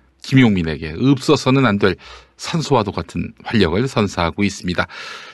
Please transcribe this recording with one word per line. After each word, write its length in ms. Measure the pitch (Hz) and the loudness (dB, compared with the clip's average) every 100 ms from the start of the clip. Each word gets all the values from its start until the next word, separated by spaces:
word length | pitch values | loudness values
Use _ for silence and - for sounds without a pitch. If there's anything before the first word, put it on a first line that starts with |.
| _ _ | _ _
김용민에게 720 | - 135 120 95 80 78 80 80 | 0 4 4 4 -2 -4 -8 -2
없어서는 680 | 127 143 - 139 131 135 127 | 0 0 2 0 2 2 2
안 120 | 101 | 4
될 180 | 101 90 - - - - | 2 0 -8 -20 -20 -16
산소와도 560 | - 170 147 131 101 | -6 -4 0 0 0
같은 400 | - - - - - | -4 -6 -6 -8 -10
활력을 460 | - 113 85 90 131 | -4 2 2 2 0
선사하고 560 | - 101 95 85 78 | 0 -2 0 -2 0
있습니다. 420 | 101 - 87 87 85 - - - - | -4 -4 -6 -4 -4 -6 -16 -16 -18